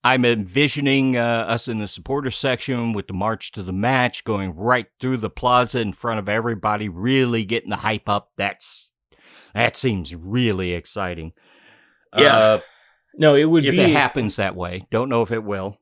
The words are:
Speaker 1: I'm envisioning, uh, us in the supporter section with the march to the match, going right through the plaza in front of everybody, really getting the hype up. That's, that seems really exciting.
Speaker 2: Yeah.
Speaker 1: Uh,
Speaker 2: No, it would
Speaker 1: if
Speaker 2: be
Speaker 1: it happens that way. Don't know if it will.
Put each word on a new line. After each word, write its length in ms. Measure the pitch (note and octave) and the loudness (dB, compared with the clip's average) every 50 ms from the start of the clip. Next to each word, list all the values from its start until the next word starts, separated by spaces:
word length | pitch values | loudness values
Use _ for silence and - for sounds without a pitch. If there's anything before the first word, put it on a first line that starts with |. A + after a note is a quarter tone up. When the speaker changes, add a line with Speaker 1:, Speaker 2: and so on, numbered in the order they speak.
Speaker 1:
I'm 220 | - B2 C3 B2+ B2 | 2 2 2 4 4
envisioning, 920 | B2 A#2 A2 G2+ F2+ F#2 C3+ D3+ C#3+ - D3 C#3+ C#3 C3+ C#3 C3+ C3 B2+ | 2 2 0 -4 -2 0 0 0 0 0 -2 0 0 2 2 2 2 0
uh, 280 | A#2+ A#2 A#2 A#2 A2+ A2 E2+ | 0 0 0 0 -2 -2 -2
us 200 | A2+ A#2 - B2+ | -4 -4 -4 -6
in 100 | A#2 A2 | -6 -6
the 80 | G#2 | -6
supporter 440 | F#2+ - - - - C3+ C#3+ C#3 B2+ | -6 -10 -14 -8 -6 -6 -4 -4 -6
section 640 | - - - C3+ B2 A#2 - - B2+ A#2+ A#2 A#2 A2 | -6 -4 -2 -2 -2 -2 -4 -4 -4 -2 -2 -2 -4
with 120 | G2+ - | -4 -6
the 60 | - | -8
march 400 | G2 F#2 G2+ A2 A2 - - - | -6 -4 -2 -2 -4 -4 -10 -14
to 100 | - A2 | -12 -12
the 100 | F#2 F#2 F#2+ | -8 -6 -4
match, 500 | F#2+ G#2+ B2 C3 C3 B2 A#2+ - - _ | -2 -2 0 0 0 0 -2 -4 -8 _
going 300 | A#2 G#2+ G2 G2 F#2 E2 | -4 -4 -4 -4 -6 -8
right 300 | D#2+ G2+ A#2+ B2+ B2 G#2+ _ _ _ | -4 0 0 0 0 -2 _ _ _
through 180 | B2+ B2+ C3 A#2+ | -4 -4 -4 -2
the 100 | G#2+ G2+ | -4 -6
plaza 500 | _ - - B2 B2 B2 B2 A#2 - B2 | _ -4 0 2 2 2 2 0 -2 -2
in 120 | A2+ G2+ | -2 -2
front 260 | F#2 - - A#2 A2+ A2 | -6 -6 -4 -4 -4 -2
of 100 | F#2+ G2+ | -2 -2
everybody, 580 | G#2 A2+ A2+ A#2+ A2+ F#2+ - G#2+ G#2+ G#2+ G#2+ G#2 | -2 0 0 -2 -4 -2 -2 -2 -2 -2 -4 -8
really 560 | E2+ F2 A2+ B2+ C3+ C3+ C3 A#2+ A#2 A2+ G#2+ | -6 -4 -2 2 2 2 2 2 0 -2 -2
getting 240 | F#2+ A#2 A#2 - - | -2 -4 -4 -2 -4
the 60 | G#2 | -8
hype 320 | - - A2 A2 G2+ _ G#2 | -4 -2 -4 -4 -4 _ -2
up. 240 | G2+ G#2 - _ _ - | -2 -2 -4 _ _ -4
That's, 540 | G2 G2+ - _ - - - - - - _ _ _ _ _ _ _ _ - - - _ - | -4 -4 -4 _ -16 -18 -16 -18 -20 -20 _ _ _ _ _ _ _ _ -20 -20 -20 _ -2
that 220 | G#2 A#2+ A#2 - | 0 0 0 0
seems 380 | - - B2+ G#2+ F#2 E2 D#2 F2+ | -2 -2 -2 -2 -2 -6 -10 -12
really 580 | E2 E2 F#2+ G#2+ B2 B2 A2+ G2+ F#2 F#2 F2+ | -14 -10 -4 -2 0 0 0 0 -2 -2 -4
exciting. 600 | F2 F2 - - - G#2 F#2+ F2+ F2 E2 D#2+ E2+ _ _ _ _ _ _ _ _ _ _ _ _ _ _ _ _ - | -4 -6 -8 -10 -8 -6 -6 -6 -6 -8 -10 -12 _ _ _ _ _ _ _ _ _ _ _ _ _ _ _ _ 4
Speaker 2:
Yeah. 200 | A2+ C#3+ C#3+ B2+ | 6 6 8 8
Speaker 1:
Uh, 240 | A2 A2 A2 A2 G#2+ - - _ _ _ _ _ _ _ _ _ | 8 8 6 6 4 0 -10 _ _ _ _ _ _ _ _ _
Speaker 2:
No, 180 | - D#3 D3+ C#3+ | 4 6 6 8
it 100 | C#3 D3+ | 8 6
would 220 | D#3+ E3+ D#3+ C#3 | 6 4 4 4
Speaker 1:
if 60 | C#3 | 4
Speaker 2:
be 80 | D3+ F3+ | 4 6
Speaker 1:
it 80 | F#3 F3 | 6 6
happens 460 | D3 C#3+ C#3 B2 - C#3+ A2+ G#2 - | 6 4 2 2 0 -2 -2 -2 -2
that 200 | - G2 F#2+ F#2+ | -2 -4 -4 -4
way. 300 | F2+ F2 F2 F2 F#2+ - _ | -6 -8 -6 -8 -10 -8 _
Don't 180 | - A2 B2+ C3+ | -2 -2 -2 0
know 120 | B2 A#2 | 0 0
if 80 | A2+ G2+ | 0 0
it 140 | A2+ A2+ G#2+ | -2 -6 -4
will. 340 | G2+ G2+ F#2+ F#2+ G2+ G#2 _ | -4 -6 -6 -6 -8 -10 _